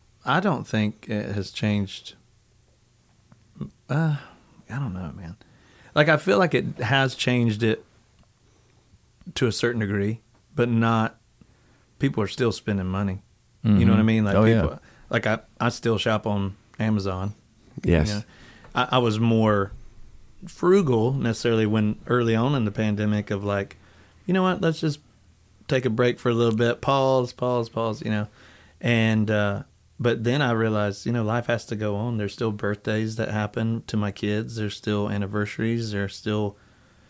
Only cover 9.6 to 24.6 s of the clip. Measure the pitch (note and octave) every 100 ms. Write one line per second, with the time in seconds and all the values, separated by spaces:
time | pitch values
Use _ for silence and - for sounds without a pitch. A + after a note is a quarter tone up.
9.6 | A#2+ A#2+ G#2 G2+ G2+ A2+ - _ _ -
10.6 | A#2+ A2+ A2+ A2+ A2+ - _ _ - _
11.6 | _ _ _ - C#3 A2+ G2+ - A#2+ -
12.6 | - G2+ F#2 F#2+ G2+ F#2 - _ _ _
13.6 | - G#2 G2 G2 A2 A2+ G#2 G2 A2 A2+
14.6 | D#2 - - - - A#2 A2 A2 - -
15.6 | A#2 - A#2+ G#2+ A2+ G#2+ G#2+ G#2 G2 G2
16.6 | _ - A2 G#2+ F#2+ F#2 G2 - _ _
17.6 | - - - E2 D#2 G#2 - - - -
18.6 | - - B2+ B2+ A#2 G#2+ A#2 A2+ A2 G#2
19.6 | G2 - - - - - - - - -
20.6 | F3 F#3+ D#3 A#2 A#2 C3+ A#2+ A2 A#2+ A2+
21.6 | G#2+ A2 G#2+ G#2+ - B2 A#2 A2+ B2 C#3+
22.6 | A2 G#2+ A2 G#2 G#2+ G#2 G2+ G2+ G2+ G2+
23.6 | G2 - - - - - - F#3 F#3 F3+